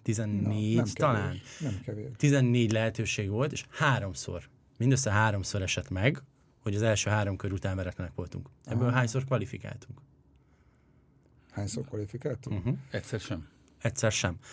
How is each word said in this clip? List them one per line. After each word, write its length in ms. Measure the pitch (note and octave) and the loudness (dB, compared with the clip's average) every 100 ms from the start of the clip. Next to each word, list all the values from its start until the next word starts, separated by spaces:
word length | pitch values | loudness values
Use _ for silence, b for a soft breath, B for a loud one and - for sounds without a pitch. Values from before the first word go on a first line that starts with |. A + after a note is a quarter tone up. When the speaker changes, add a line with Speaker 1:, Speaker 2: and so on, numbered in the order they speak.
Speaker 1:
tizennégy 720 | - A2 G#2+ G#2 G#2 G#2 G#2+ A#2 | -2 -2 0 0 0 0 2 2
Speaker 2:
Na, 60 | |
nem 100 | G#2+ | 2
Speaker 1:
talán. 280 | - D3+ G#2+ F#2+ | 2 2 2 0
Speaker 2:
kevés, 320 | F2+ - - | -4 -10 -8
nem 200 | D3 F#2+ | -6 -6
kevés. 220 | - G#2+ B2+ A#2 | -8 -10 -10 0
Speaker 1:
Tizennégy 560 | D3 C#3 B2 A#2+ A2 | 4 6 6 4 4
lehetőség 560 | A2 A2+ G#2+ A2 - G2+ | 4 2 0 -4 -2 -2
volt, 220 | G#2+ D3 | 0 -2
és 120 | - - | -4 -8
háromszor, 720 | - D3+ A2+ G2 E2 - F2 - _ _ - | 0 2 2 0 -6 -8 -8 -10 _ _ 0
mindössze 320 | A#2+ C3 G#2+ | 2 4 4
háromszor 520 | G2+ A2 G2+ G2 G2+ | 4 4 2 -2 -2
esett 280 | F#2 - - | -2 -2 -4
meg, 320 | F#2 A#2+ D3+ - _ _ _ | 0 2 0 -6 _ _ _
hogy 120 | G#2+ | -2
az 80 | G2+ | 2
első 280 | A2+ G#2 G2+ | 2 2 2
három 260 | G#2+ G2+ F#2 | 2 0 -2
kör 160 | G2+ | -4
után 240 | F#2+ F#2+ F#2+ | -4 -2 -4
veretlenek 360 | F2+ - F2 | -4 -6 -8
voltunk. 340 | - F2 F2+ F2 _ | -8 -8 -8 -12 _
Ebből 220 | - A#2 B2 | -4 0 2
Speaker 2:
Aha. 80 | B2 | 2
Speaker 1:
hányszor 280 | A#2 C3 | 2 0
kvalifikáltunk? 760 | - B2+ - - - - - - - _ _ _ _ _ _ _ _ _ _ _ _ _ _ | 0 -2 -2 -8 -12 -14 -16 -20 -20 _ _ _ _ _ _ _ _ _ _ _ _ _ _
Speaker 2:
Hányszor 340 | - G#2 A2+ | -8 -6 -6
kvalifikáltunk? 800 | - G#2+ G#2 B2 D3+ - - G#2 | -6 -6 -6 -6 -6 -6 -4 -4
Speaker 1:
Mhm. 100 | A2+ - - | -2 -4 -4
Speaker 3:
Egyszer 300 | A2 - G#2+ | -8 -4 -6
sem. 260 | - F2 D2 _ _ _ | -4 -8 -8 _ _ _
Speaker 1:
Egyszer 300 | A2 - A2+ | -4 2 2
sem. 220 | - F2+ E2+ B | 2 0 -2 B